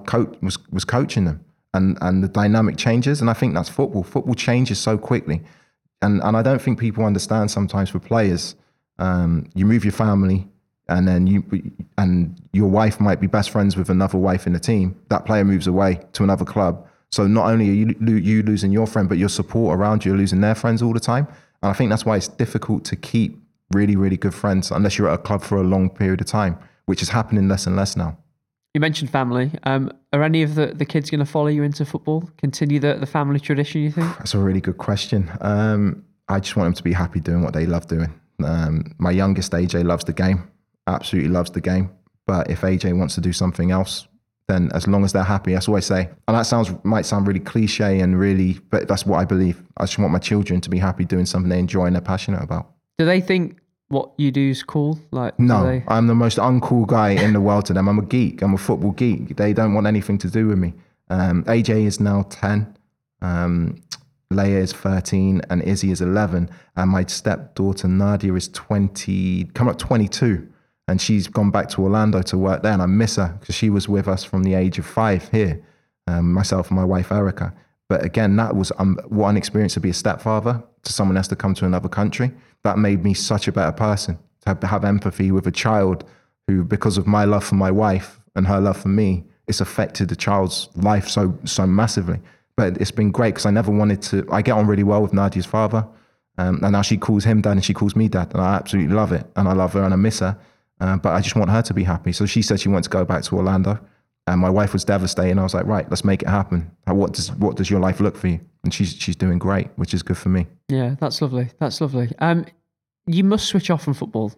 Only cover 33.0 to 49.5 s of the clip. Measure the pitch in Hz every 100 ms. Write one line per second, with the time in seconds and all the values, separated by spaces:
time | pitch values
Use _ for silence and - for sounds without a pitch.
33 | 139 156 143 143 143 139 147 156 151 160
34 | 170 - - 101 98 95 95 - - 101
35 | - 107 85 98 101 104 107 104 101 -
36 | - _ - 95 - 107 87 87 85 90
37 | 85 87 82 85 85 78 85 85 - 82
38 | 80 - _ - 73 82 78 78 78 -
39 | 87 92 98 95 92 85 87 87 87 85
40 | - 82 92 92 - _ _ _ - -
41 | - 92 73 90 85 90 90 92 92 -
42 | _ _ - 92 - 90 95 92 95 90
43 | 82 - 90 87 90 - 87 92 95 -
44 | - _ _ _ - 92 87 92 98 101
45 | 98 98 92 98 92 92 107 101 - 95
46 | 90 - - 113 113 117 95 87 98 110
47 | - 104 98 92 - 117 107 - 101 95
48 | 92 92 98 95 92 87 - 110 - 98
49 | 101 85 90 92 92